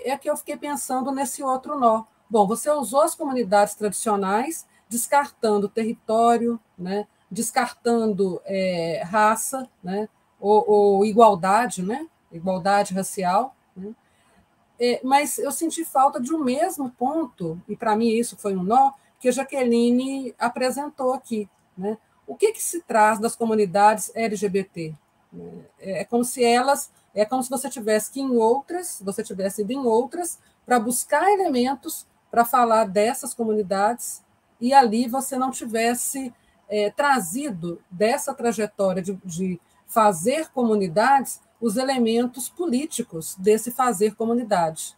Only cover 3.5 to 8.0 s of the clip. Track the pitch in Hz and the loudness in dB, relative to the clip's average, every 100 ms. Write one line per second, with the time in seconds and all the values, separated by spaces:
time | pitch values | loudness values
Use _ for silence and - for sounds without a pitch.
3.5 | 202 208 - 208 - 226 202 190 214 294 | 4 4 0 -6 -4 -2 -2 0 0 -2
4.5 | 330 - _ _ 233 - 285 277 - 220 | -6 -14 _ _ -8 0 0 0 -2 0
5.5 | 208 202 - 220 226 - 220 233 233 233 | 2 0 -2 -4 -6 -2 2 4 4 2
6.5 | 233 - - 180 202 202 _ _ 190 233 | -4 -8 -12 -6 -6 -6 _ _ -6 -2
7.5 | 262 240 - 233 233 | -2 -2 -2 0 2